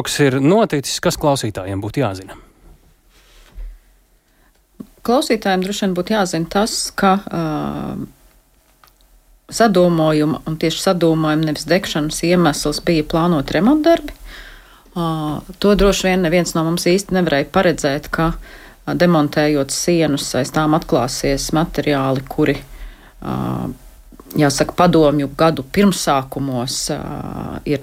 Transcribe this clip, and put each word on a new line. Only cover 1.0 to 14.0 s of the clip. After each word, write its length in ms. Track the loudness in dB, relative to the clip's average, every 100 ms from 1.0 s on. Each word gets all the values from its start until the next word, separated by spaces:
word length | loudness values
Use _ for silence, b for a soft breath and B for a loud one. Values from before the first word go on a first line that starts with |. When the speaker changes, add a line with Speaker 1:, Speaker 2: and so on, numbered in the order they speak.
Speaker 1:
kas 160 | -2 0
klausītājiem 640 | 0 0 -2 -6 -6 -6
būtu 220 | -4 -2
jāzina? 340 | -4 -4 -12 -20 -20 _ -20 -20 _ _ _ b b b b b b b b b _ _ _ _ _ _ _ -20 -20 _ 0
Speaker 2:
Klausītājiem 580 | 0 0 -2 0 -2 -2
droši 220 | -4 -2
vien 80 | -2
būtu 160 | -2
jāzina 340 | -2 0 -2 -2
tas, 220 | -2 -2 -4 -6
ka, 220 | 0 2 2
ā, 240 | -2 -6 -4 -4 -6 -6 -8 -8 -10 -14 _ _ _ _ _ _ _ _ _ _ _ _ -10
sadūmojuma 920 | 2 4 6 4 4 2 2 2 -2 -4
un 140 | -2
tieši 220 | -2 0
sadūmojuma, 640 | 0 2 2 2 2 0 0
nevis 160 | -4 0
degšanas 520 | 0 0 -4 -4 -4
iemesls 600 | 0 2 2 0 -2 -2 0
bija 220 | 0 0
plānot 420 | 0 2 0 0
remontdarbi. 600 | 0 2 4 4 2